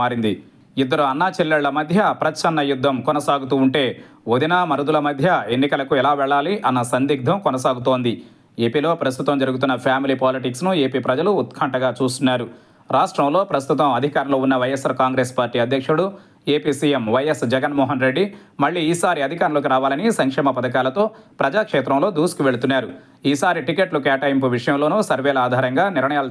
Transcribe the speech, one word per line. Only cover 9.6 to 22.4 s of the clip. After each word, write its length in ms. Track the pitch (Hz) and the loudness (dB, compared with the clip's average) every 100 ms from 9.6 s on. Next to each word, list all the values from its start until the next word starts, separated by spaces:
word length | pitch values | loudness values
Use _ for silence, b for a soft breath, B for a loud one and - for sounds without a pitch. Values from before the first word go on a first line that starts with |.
| 139 123 135 | -2 -2 0
ఫ్యామిలీ 300 | 135 139 131 | 0 0 0
పాలిటిక్స్ను 500 | 131 131 131 127 185 185 | 0 0 -4 -4 -2 0
ఏపీ 160 | 131 127 117 | 0 0 -2
ప్రజలు 240 | 127 185 185 | 0 0 0
ఉత్కంఠగా 480 | 123 - 147 139 160 143 | -2 -4 -2 0 -2 0
చూస్తున్నారు. 480 | 131 127 135 127 117 B B B B | -2 0 0 0 -4 B B B B
రాష్ట్రంలో 500 | - 185 - 143 170 196 | 0 0 0 2 2 0
ప్రస్తుతం 400 | 151 135 147 147 120 | -2 0 2 2 2
అధికారంలో 400 | 143 - 135 135 | 0 0 0 0
ఉన్న 100 | 131 131 | 2 2
వైఎస్ఆర్ 340 | 123 135 131 127 | 0 -2 -2 0
కాంగ్రెస్ 300 | 127 131 123 - | 0 0 -2 0
పార్టీ 220 | 120 123 | -2 0
అధ్యక్షుడు, 400 | 117 135 131 156 190 - B B - | 0 0 0 0 0 -4 B B -2
ఏపీ 180 | 147 151 127 | 0 0 0
సీఎం 260 | 151 139 107 | 0 0 0
వైఎస్ 300 | 123 147 151 120 | 0 0 -2 0
జగన్మోహన్ 500 | 127 147 143 135 135 | 0 0 0 0 2
రెడ్డి 180 | 131 131 202 B B B | 0 0 -2 B B B
మళ్ళీ 180 | 143 175 156 | -2 0 0
ఈసారి 320 | 170 190 165 135 | 0 0 0 -2
అధికారంలోకి 420 | 165 180 151 143 | 0 0 0 0
రావాలని 380 | 131 135 139 220 - | 0 0 0 0 0
సంక్షేమ 320 | 131 131 139 - | 0 0 0 0
పథకాలతో 480 | 123 131 127 180 214 B B B | 0 0 0 0 -2 B B B
ప్రజాక్షేత్రంలో 680 | 135 208 214 - 139 139 - 156 | -2 0 0 0 0 0 0 0
దూసుకు 260 | 175 170 | 0 0